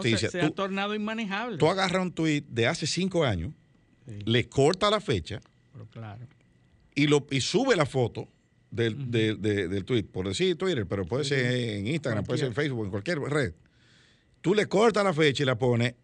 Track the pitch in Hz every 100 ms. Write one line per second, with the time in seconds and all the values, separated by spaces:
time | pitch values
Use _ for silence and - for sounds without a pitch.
0 | 185 - 208 180 151 175 196 196 202 214
1 | 208 220 214 202 247 175 151 190 185 185
2 | 180 151 160 147 143 117 117 170 160 -
3 | 185 170 143 92 90 - _ _ _ _
4 | - 104 101 120 - 143 139 190 208 208
5 | - 107 - 104 - _ _ 123 110 117
6 | 110 110 123 _ _ _ _ _ _ -
7 | 147 147 - 139 - 190 269 196 139 135
8 | 120 - - _ _ _ _ 110 117 123
9 | 131 113 110 101 104 104 85 98 92 123
10 | 87 92 92 95 185 160 190 143 90 98
11 | 87 123 143 139 123 123 117 104 101 160
12 | 139 107 87 123 135 113 151 123 104 101
13 | 131 170 123 147 113 - _ _ _ _
14 | _ _ _ _ 160 208 151 180 233 208
15 | 202 156 156 135 135 120 127 117 120 -